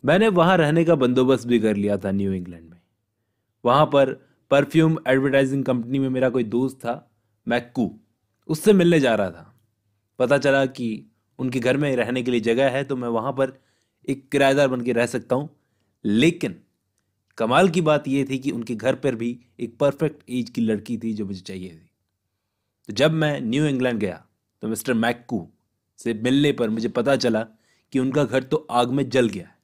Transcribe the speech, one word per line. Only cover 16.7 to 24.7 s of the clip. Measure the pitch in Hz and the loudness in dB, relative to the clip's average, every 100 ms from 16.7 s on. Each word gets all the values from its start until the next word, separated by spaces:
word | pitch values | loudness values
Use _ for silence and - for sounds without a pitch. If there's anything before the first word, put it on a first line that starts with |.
| _ _ _ _ _ _ - | _ _ _ _ _ _ -6
कमाल | 113 135 190 | 0 4 4
की | 170 | 2
बात | 156 147 147 | 0 0 0
ये | 135 135 | -4 -2
थी | 135 | -4
कि | 131 | -4
उनके | 117 117 113 | -6 -8 -4
घर | 120 127 | -4 -2
पर | 143 117 | -4 -4
भी | 120 120 _ _ | -6 -8 _ _
एक | 120 - | -14 -2
परफेक्ट | 143 139 156 151 - | -2 0 -6 -6 -10
एज | 123 117 | -8 -6
की | - | -4
लड़की | 113 151 104 113 | -2 -2 -4 -8
थी | 117 | -6
जो | 107 98 | -6 -8
मुझे | 95 | -10
चाहिए | 92 95 92 | -12 -14 -14
थी। | 82 90 _ _ _ _ _ _ _ _ _ - | -20 _ _ _ _ _ _ _ _ _ _ -12
तो | |
जब | 104 147 | 0 0
मैं | 160 151 143 | 2 -2 -2
न्यू | 117 131 151 | -2 0 0
इंग्लैंड | 131 127 117 | 0 -2 -2
गया | 98 85 _ _ _ _ | -4 -6 _ _ _ _
तो | |
मिस्टर | 110 | -8